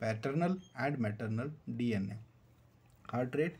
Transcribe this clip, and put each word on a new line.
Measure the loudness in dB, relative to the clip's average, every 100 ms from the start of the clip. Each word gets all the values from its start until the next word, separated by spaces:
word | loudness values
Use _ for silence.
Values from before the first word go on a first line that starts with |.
paternal | -2 0 0 2 2 0 -4 -2
and | 0 2
maternal | 0 0 0 0 -2 -6 -6
डीएनए। | 0 2 2 0 -6 -12 -20 -20 -20 -20 -20 -20 -20 -4
हर | -2
ट्रेट | 0 2 0